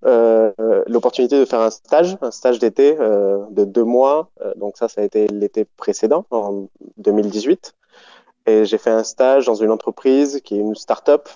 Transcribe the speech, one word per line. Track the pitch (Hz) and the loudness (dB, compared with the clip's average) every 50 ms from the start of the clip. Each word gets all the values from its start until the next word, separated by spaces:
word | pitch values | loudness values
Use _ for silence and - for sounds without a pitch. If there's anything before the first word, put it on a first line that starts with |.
| - | 0
euh, | 131 123 117 117 113 113 110 110 107 98 - 110 113 110 98 - - | 2 2 4 4 4 4 4 2 2 0 -2 -2 0 0 0 0 0
l'opportunité | 117 117 - 123 - - 127 123 143 139 | -2 0 0 0 0 0 -2 2 2 2
de | 131 | 2
faire | - - 117 | 2 0 0
un | 113 110 | 0 0
stage, | - - _ - 151 151 175 180 190 190 - | -2 -6 _ 0 2 2 2 2 -2 -6 -8
un | 120 - | -10 -8
stage | - - 127 123 110 | -4 -2 -2 0 2
d'été, | 120 110 98 - 139 143 156 156 | 0 0 2 4 2 4 4 2
euh, | 127 110 104 101 101 98 98 101 101 107 101 | 0 0 0 0 0 0 -2 -4 -4 -6 -2
de | 104 101 | -2 -2
deux | 98 95 117 117 | 0 0 0 0
mois. | 117 120 123 131 135 143 156 160 - _ - - | 2 2 2 2 2 2 0 -2 -6 _ -12 -10
Euh, | 104 - | -10 -10
donc | - 101 101 - | -8 -10 -10 -8
ça, | - 117 113 | -6 -8 -6
ça | - 104 | -4 -4
a | 104 | -4
été | 101 - 107 107 104 | -2 0 0 0 0
l'été | 104 104 104 101 - 110 107 - _ | -2 -2 -4 -4 -2 -4 -6 -6 _
précédent, | - - - 98 - - 110 147 170 208 - 123 | -12 -6 -6 -6 -2 0 0 0 0 -2 -4 -6
en | 113 101 101 101 98 98 95 _ _ - - - | -6 -6 -6 -8 -10 -10 -14 _ _ -20 -20 -16
deux | - 104 - 104 | -8 -2 -2 0
mille | 107 104 104 | 0 0 -2
dix-huit. | 95 107 104 139 185 - - - _ _ _ _ _ _ - - - - _ _ _ _ - | -4 -4 -2 -2 -2 -2 -4 -16 _ _ _ _ _ _ -20 -20 -20 -20 _ _ _ _ -2
Et | 113 110 107 107 | 2 2 2 2
j'ai | 98 110 107 | 2 0 -2
fait | - 117 | -2 0
un | 110 110 110 | 0 0 -2
stage | - - - 131 131 135 139 123 | -2 -2 0 2 4 4 2 2
dans | 120 110 | 2 0
une | 104 110 107 | 0 0 0
entreprise | 110 107 - - - - - 135 131 139 143 139 139 139 - | 0 -2 -4 -8 -8 -4 0 2 2 2 2 0 -2 -8 -8
qui | - 104 | -6 -6
est | 104 | -4
une | 104 107 107 | -4 -4 -6
start-up, | - - - 113 - - - 147 147 - - - | -6 -6 -6 -6 -4 0 2 2 2 0 -4 -12